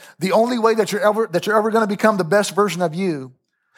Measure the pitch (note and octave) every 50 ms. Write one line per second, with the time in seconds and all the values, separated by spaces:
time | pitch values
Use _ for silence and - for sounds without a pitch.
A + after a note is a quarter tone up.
0 | - - - - F3 F#3+ - A3 A3+ A#3+ B3+ A#3 G#3+ A3+ A3 A3 G3+ - G3 G3+
1 | F3+ G#3 G#3 A3 A3+ G#3 D#3+ F3 - G#3+ G#3+ A3 G#3 A3+ G#3 A3+ A3 G3 G#3 -
2 | - G#3+ G#3+ F#3 F3 D#3 G3 G#3 G3+ - D#3+ F#3 G#3 G3 E3 F3 F3+ E3 D3+ F3
3 | G3 F#3 D#3+ C#3 C3 C3 C3 _ _ _ _ _ _ _ _